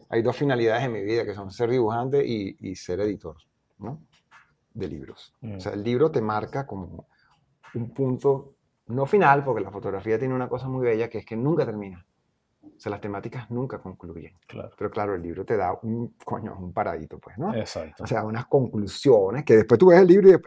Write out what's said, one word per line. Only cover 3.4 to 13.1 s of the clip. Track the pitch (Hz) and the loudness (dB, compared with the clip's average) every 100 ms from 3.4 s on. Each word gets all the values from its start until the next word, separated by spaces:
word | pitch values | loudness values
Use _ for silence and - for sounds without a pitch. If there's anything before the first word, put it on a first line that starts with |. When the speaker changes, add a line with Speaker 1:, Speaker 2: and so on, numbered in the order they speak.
| _ _ _ _ | _ _ _ _
Speaker 1:
¿no? | 101 156 _ _ _ - _ _ _ | -14 -14 _ _ _ -20 _ _ _
De | - 92 | -12 -10
libros. | 76 62 - - _ | -10 -14 -20 -20 _
Speaker 2:
Mm. | 110 98 | -14 -10
Speaker 1:
O | |
sea, | 101 | -8
el | 101 | -6
libro | 107 123 156 | -2 0 2
te | 147 | 0
marca | 107 107 107 135 135 | -2 -4 -4 -8 -8
como | 98 87 82 - _ _ _ _ _ - | -10 -12 -16 -20 _ _ _ _ _ -14
un | 120 117 | -10 -8
punto, | - 135 123 139 135 - _ _ _ - | -4 -4 0 0 0 -4 _ _ _ -10
no | 120 | -6
final, | 139 208 156 143 | 0 4 6 4
porque | 143 110 | 2 -4
la | 95 | -4
fotografía | 98 101 95 107 110 | -8 -6 -6 -2 -2
tiene | 131 | -2
una | 127 123 | -4 -4
cosa | 123 131 | -6 -6
muy | 131 120 | -4 0
bella, | 113 113 | 0 -2
que | 107 | -8
es | - | -10
que | 113 | -4
nunca | 135 160 117 | -2 0 -2
termina. | 104 98 87 _ _ _ _ _ _ | -6 -10 -14 _ _ _ _ _ _
O | - - | -20 -14
sea, | 113 | -8
las | 101 | -8
temáticas | 107 | -8